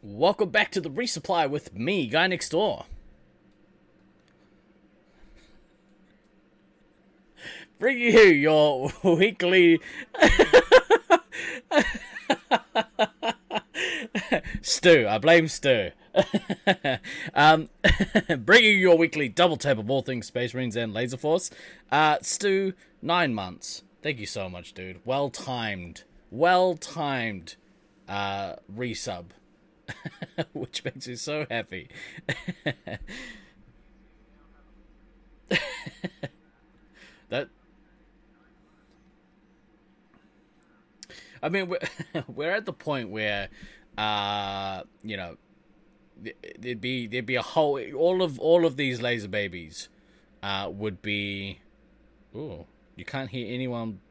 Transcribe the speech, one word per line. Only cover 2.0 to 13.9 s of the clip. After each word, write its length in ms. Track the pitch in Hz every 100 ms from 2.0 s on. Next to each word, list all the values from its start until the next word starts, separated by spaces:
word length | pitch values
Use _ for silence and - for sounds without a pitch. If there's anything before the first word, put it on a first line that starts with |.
| 123
Guy 220 | 143 185
Next 220 | 180 -
Door. 340 | 160 208 - - - - _ _ _ _ _ _ _ _ _ _ _ _ _ _ _ _ _ _ _ _ _ - - _ - _ _ _ _ _ _ _ _ _ _ _ _ _ _ _ _ _ _ - - - _
Bring 180 | 226 254
you 120 | 240 226
your 720 | 208 151 151 156 151 135 139 -
<laughs> 60 |
weekly 800 | 190 165 202 190 175 185 170 165 - - -
<laughs> 460 | - 294 - - 508 - 508 - - - 339 - - - 523 - 302 226 - - - - 269 _ 240 - - 220 - 214 _ - - _ - - - -